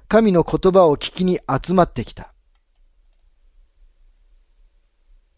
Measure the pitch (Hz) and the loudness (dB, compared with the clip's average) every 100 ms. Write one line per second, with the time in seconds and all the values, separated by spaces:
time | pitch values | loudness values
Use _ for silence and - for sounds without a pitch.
0 | - 214 220 175 - 160 190 185 170 143 | -2 2 2 0 0 -2 2 4 4 2
1 | - - 185 175 - 135 - 185 165 - | -6 -6 -4 -4 -4 -6 -2 0 0 -2
2 | 107 - - _ _ _ _ _ _ _ | -12 -14 -20 _ _ _ _ _ _ _
3 | _ _ _ _ _ _ _ _ - _ | _ _ _ _ _ _ _ _ -20 _
4 | _ _ _ _ _ _ _ _ _ _ | _ _ _ _ _ _ _ _ _ _
5 | _ - _ | _ -20 _